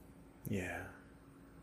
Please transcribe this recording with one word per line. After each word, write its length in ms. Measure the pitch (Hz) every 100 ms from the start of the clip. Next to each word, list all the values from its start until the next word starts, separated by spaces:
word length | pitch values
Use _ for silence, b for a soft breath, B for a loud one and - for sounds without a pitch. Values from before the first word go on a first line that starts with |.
| - - - - -
Yeah. 300 | 101 90 87 - - - - - - - -